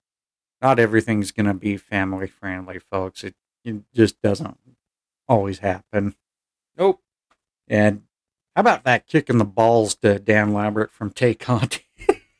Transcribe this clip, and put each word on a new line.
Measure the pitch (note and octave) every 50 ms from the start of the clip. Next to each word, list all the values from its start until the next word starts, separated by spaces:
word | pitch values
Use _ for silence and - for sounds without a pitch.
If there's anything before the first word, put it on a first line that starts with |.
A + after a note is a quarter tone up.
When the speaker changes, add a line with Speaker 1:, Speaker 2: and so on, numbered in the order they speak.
| _ _ _ _ _ _ _ _ _ _ _ -
Speaker 1:
not | B2+ C3 C3+ A#2+
everything's | A#2 G#2+ A2 A2+ - - A2 G#2 G2+ - -
gonna | - G#2 G2+ G2
be | F#2 - G#2 G2+
family | G2 - - G#2+ G2 F#2+ F#2+ F#2+ F#2+ F#2+
friendly, | F#2 _ _ - G2 F#2 F#2 F#2 F#2 F#2 F#2
folks. | - _ - F#2+ F#2 F#2 - - -
It, | F#2+ - _ _ _ _ _ -
it | A#2+ A2 G#2 G#2 _ -
just | A#2+ A2 G2 - _ -
doesn't | G#2+ G2+ - - G#2 - _ _ _ _ _ _ _ _ _ _ _ _ _ _ -
always | B2+ G#2+ G2 G2 G2 -
happen. | - G2 F#2 F#2 - _ - G#2 G2+ G2+ - _ _ _ _ _ _ _ _ _ _ _ _
Speaker 2:
Nope. | - F3+ C#4 F#4 - _ _ _ _ _ _ _ _ _ _ _ _ _ -
Speaker 1:
And | - G#2 G#2 G#2+ G2+ G#2 - _ _ _ _ _ _ _ _ _ -
how | E3+
about | - - F3 - -
that | C3 B2 A2+ -
kick | _ - D#3 - -
in | B2+ A#2
the | G#2+
balls | G2+ F#2+ - A2+ A2+ A#2 A#2 G#2+ G2+ -
to | - - G#2+ G2+ G2+
Dan | G2+ - G#2+ G#2+ G#2 G#2 G#2
Lambert | G#2 G#2 G#2+ G#2 G#2+ G#2+ -
from | _ - G#2+ G2+
Tay | - - B2+ B2 G#2+
Conti? | - - - B2 A2 - - - - _ _ _ - - -
<laughs> | G#4 - _ _ _ _